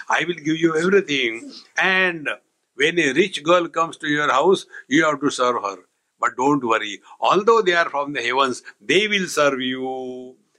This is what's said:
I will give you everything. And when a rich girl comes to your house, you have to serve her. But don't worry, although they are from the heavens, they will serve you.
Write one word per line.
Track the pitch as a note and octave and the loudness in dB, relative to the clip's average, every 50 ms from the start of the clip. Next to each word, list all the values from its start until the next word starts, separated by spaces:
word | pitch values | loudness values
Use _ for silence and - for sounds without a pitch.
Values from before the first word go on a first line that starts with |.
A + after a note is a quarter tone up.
| - - | -6 -2
I | - B2+ D3+ | -2 -2 0
will | E3+ F3 | -2 -4
give | D#3+ C#3+ D#3 D#3+ D#3+ | -4 -4 -4 -2 0
you | E3 E3 D#3+ | 0 0 0
everything. | D#3 E3+ F#3 G3 G3 F#3 - D3 C#3 B2+ A#2 A2 A2+ - - - - - _ - - | 0 2 2 2 2 2 2 -2 -2 -2 -2 -4 -8 -12 -16 -20 -20 -20 _ -4 -2
And | E3 F3+ F#3 F#3 F#3 F#3 E3+ E3 C#3+ B2+ G#2+ - _ _ _ _ _ _ _ | 0 0 2 2 0 0 -2 -4 -6 -8 -8 -8 _ _ _ _ _ _ _
when | A#2 C3+ D#3+ E3+ F3 | -2 -2 0 2 0
a | D#3+ C#3 | 0 0
rich | C3 D3+ G3+ F#3+ - D3 | 2 0 0 0 -2 -4
girl | D3 D#3+ F3+ F3+ E3+ D#3+ | 0 2 2 2 2 0
comes | - E3 E3 E3 C3 - | -2 -4 -4 -4 -4 -8
to | - D3+ | -4 -2
your | D3 D3 D3 C#3 | -2 0 0 2
house, | B2 C3 D3 F3+ G3 F3+ - _ - - - - | 2 4 4 4 2 2 0 _ -20 -18 -6 -2
you | B2+ D#3 E3 | 0 2 2
have | D#3 D3+ C#3 | 2 0 0
to | D3 C3+ | -2 -2
serve | - - B2+ B2 A#2+ A2+ | 0 0 0 0 0 -2
her. | G2+ G2 G2 F2+ - _ _ _ _ _ _ - | -4 -6 -8 -10 -14 _ _ _ _ _ _ -2
But | A2+ A#2+ A#2 | -2 -2 0
don't | A#2 B2+ C#3 D3 C#3+ | 0 2 2 2 2
worry, | B2 A2+ A2+ A2 G#2+ G#2+ G2+ - _ - - - | 2 2 0 0 0 -4 -10 -12 _ -20 -8 -2
although | - A#2 D3 F#3 G#3 G#3+ A#3 A3 | 2 2 2 4 4 4 4 4
they | G#3 F3+ | 4 2
are | F3 E3+ E3+ C#3+ | 2 2 2 0
from | - C#3+ C#3+ C#3+ | 0 -4 -4 -4
the | D3 C3 | -4 -4
heavens, | A#2 A#2+ B2+ C3 C3+ C3 A#2+ - - - - _ | -2 0 2 2 2 0 -2 -6 -12 -20 -20 _
they | G#2 G#2+ D3 F#3 G#3+ G#3+ | _ 0 0 2 2 0
will | G#3 G3+ F#3 D#3 | 0 -2 -2 -2
serve | - D3+ D3 C#3+ C#3 B2+ | 0 0 2 2 0 0
you. | C3 B2+ C3 C3 C3 C3 C3 C3 C3 B2+ B2+ B2+ B2+ B2+ C3 _ _ _ _ | -4 -6 -6 -6 -6 -8 -8 -8 -10 -10 -12 -12 -14 -18 -20 _ _ _ _